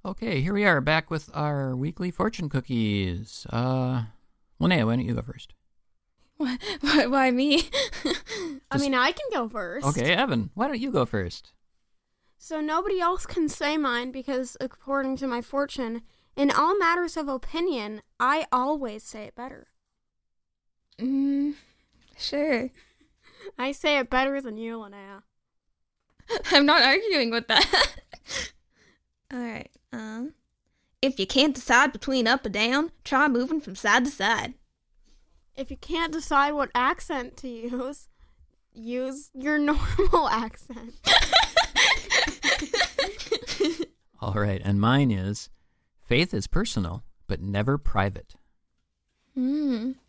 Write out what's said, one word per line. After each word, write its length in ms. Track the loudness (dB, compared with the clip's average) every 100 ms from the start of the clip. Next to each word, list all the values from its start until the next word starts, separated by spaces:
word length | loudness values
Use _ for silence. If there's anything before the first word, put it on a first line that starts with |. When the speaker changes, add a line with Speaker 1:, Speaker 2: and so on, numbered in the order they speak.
| -10
Speaker 1:
Okay, 340 | -8 -2 0
here 120 | 0
we 100 | 2 4
are 140 | 4
back 320 | 4 2 0
with 180 | -6 -6
our 420 | -4 -2 -2 -2 -2
weekly 340 | -4 -4 -6
fortune 380 | -2 -2 -2 -2
cookies. 960 | -2 0 0 2 2 0 -4 -8 -14 -6
Uh, 540 | -2 0 0 0 -2 -6 -12 _ _ _ _
Linnea, 260 | 2 4 2
why 100 | 0
don't 100 | 0
you 80 |
go 80 | -4
first? 320 | -6 -14 -18 -20 _ _ _ _ _ _ _ _
Speaker 2:
Why, 200 | -4 -4 -6 -4
why, 260 | 2 4 4
why 240 | 4 4
me? 320 | 2 4 4 2 -2
<laughs> 240 | -2 -4 -4
Speaker 3:
I 720 | -4 -6 -8 -8 -10 _ -2
Speaker 1:
Just 40 |
Speaker 3:
mean, 120 | 2 2
I 160 | 2
can 140 | 0 -4
go 160 | -4 -4
first. 360 | -6 -8 -2 0
Speaker 1:
Okay, 260 | 0 2
Evan, 380 | 2 2 0 -2
why 140 | -2 -2
don't 120 | -2
you 100 | -2
go 140 | 0 0
first? 460 | -2 -4 -10 -18 _ _ _ _ _ _ _ _ _
Speaker 3:
So 240 | -8 -4
nobody 400 | 0 0 0 0
else 240 | 2 0 -2
can 240 | -2 -2
say 260 | 0 -2 0
mine 340 | 0 -2 -4
because, 440 | -8 -4 -4 -4 -8
according 560 | -10 -8 -4 -2 -2 -4
to 100 | -4
my 140 | -4
fortune, 600 | -4 -4 -2 -4 -6 -6 -12 _ _ 0
in 120 | 4
all 280 | 4 4 4
matters 400 | 2 2 -2 -4
of 100 | -4
opinion, 720 | -6 -6 -4 -2 -2 -6 -10 _ _
I 260 | 0 0 0
always 500 | 0 0 -2 -4 -8
say 220 | -14 -14 -16
it 100 | -14
better. 320 | -14 -16 -20 _ _ _ _ _ _ _ _ _ _ _ _ -8
Speaker 2:
Mm, 580 | -2 0 2 2 0 -4 _ _ _ _ _ -12
sure. 520 | -6 -2 0 0 -2 _ _ _ _ _ _ -18 -16 -6
Speaker 3:
I 160 | -6
say 240 | -2 0 2
it 120 | 2
better 300 | 2 2 -2
than 180 | -6 -10
you, 200 | -10 -10
Linnea. 460 | -14 -18 -20 -20 _ _ _ _ _ _ _ _ _ _ -6
Speaker 2:
<laughs> 220 | -4 2
I'm 120 | 4 6
not 160 | 6
arguing 480 | 6 4 2 0 0
with 180 | -2 2
that. 460 | 2 4 2 2 -2 _ -20 -8 -8 -8 _
<laughs> 680 | _ _ _ _ _ _ _
All 60 | -10
right. 300 | -8 -10 -14 _ _
Uh, 340 | -12 -12 -10 -10 -12 _ _ _ _ _ _
if 180 | 0 0
you 60 | 0
can't 300 | 4 2 2
decide 360 | 4 4 4
between 360 | 0 -2 2 2
up 180 | 2 0
or 40 |
down, 420 | 0 2 2 0 -8
try 240 | -2 2 4
moving 320 | 2 0 -2
from 140 | -6 -4
side 300 | 2 2 2
to 60 |
side. 420 | -2 -2 -2 -4 -12 _ _ _ _ _ _ _ _ _ -12
Speaker 3:
If 160 | -10
you 60 | -12
can't 360 | -6 -4 -2
decide 400 | -4 0 2 2
what 160 | 0 -2 0
accent 600 | 0 -2 -4 -6 -6 -12
to 100 | -12
use, 600 | -10 -8 -6 -6 -10 -16 _ -20 _ -20 _ _
use 560 | -14 -8 -4 -4 -8 -14
your 240 | -6 0 2
<laughs> 0 |
normal 720 | 4 4 2 4 6 6 4
accent. 680 | 0 -2 -10 -16 -16 -16 -4
Speaker 2:
<laughs> 60 | 4 4 6 4 4 2 2 2 4 2 0 0 0 -2 -2 -2 0 0 0 0 -4 -6 -4 -4 -4 0 0 0 -8 _ _ _
Speaker 1:
All 120 | -2
right, 280 | 0 0 0
and 180 | 2 4
mine 300 | 6 6 4
is, 380 | 2 -2 -4 -10 -20 _ _ _ _ 0
"Faith 280 | 2 2
is 140 | -2 0
personal, 560 | 0 0 -2 -2 -6 -12 -18 -8
but 140 | -6
never 360 | -2 0 2 2
private." 580 | 2 2 0 -2 -16 -20 _ _ _ _ _ _ _ _ _
Speaker 2:
Hmm. 580 | -4 0 0 0 0 -2 -6